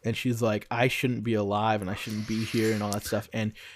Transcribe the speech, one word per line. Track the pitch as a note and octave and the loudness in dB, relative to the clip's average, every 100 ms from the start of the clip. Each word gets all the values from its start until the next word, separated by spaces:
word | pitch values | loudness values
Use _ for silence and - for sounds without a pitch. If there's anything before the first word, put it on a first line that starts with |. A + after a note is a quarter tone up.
| A2 | -4
and | A2+ | -2
she's | B2+ A#2 | 0 2
like, | A2+ G#2 - | 2 0 0
"I | A#2 B2+ | 2 2
shouldn't | - C3 A#2 | 2 0 0
be | G#2+ | 0
alive, | G#2+ G2+ G#2 A2 G#2+ | 2 2 2 2 2
and | F#2 | 0
I | G2+ | -6
shouldn't | - G#2+ G#2+ | -6 -6 -2
be | A2 A2 | -2 0
here," | A#2 A2 | 2 2
and | G#2+ | 2
all | G#2 | 0
that | G#2 - | -2 -2
stuff. | G#2+ - | -4 -2
And | A2+ A2 - - | -2 -2 -4 -18